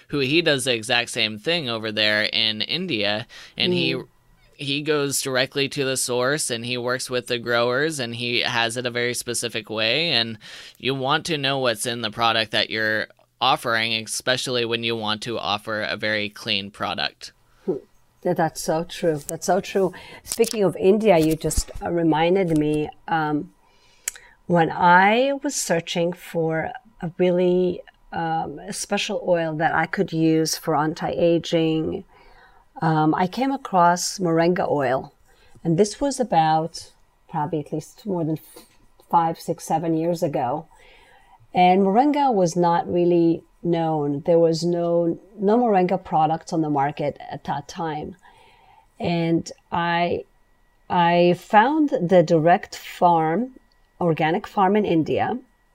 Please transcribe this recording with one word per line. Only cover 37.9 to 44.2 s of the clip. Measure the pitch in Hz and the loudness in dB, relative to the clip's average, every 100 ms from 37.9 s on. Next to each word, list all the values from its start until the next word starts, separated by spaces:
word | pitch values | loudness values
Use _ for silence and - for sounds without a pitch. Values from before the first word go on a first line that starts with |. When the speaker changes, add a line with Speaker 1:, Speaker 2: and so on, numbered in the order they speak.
| - 214 | -12 -6
Speaker 2:
more | 175 | -4
than | 156 156 | -2 -4
f-, | - - - _ _ _ - | -8 -20 -20 _ _ _ 0
five, | 170 165 165 | 2 2 -2
six, | - 160 | -6 -8
seven | - 165 170 160 | -4 -2 0 0
years | 165 170 | 0 0
ago. | 170 143 123 147 - _ - - _ _ _ - _ | -2 -2 -2 -4 -8 _ -20 -20 _ _ _ -20 _
And | - 180 190 | 4 6 6
moringa | 190 208 294 285 269 | 4 4 4 2 2
was | 202 175 | 2 2
not | 175 170 170 190 | 2 2 2 0
really | 175 175 170 170 165 - _ | 0 4 4 4 2 -4 _
known. | 170 165 160 156 143 143 | -2 0 0 0 -2 -2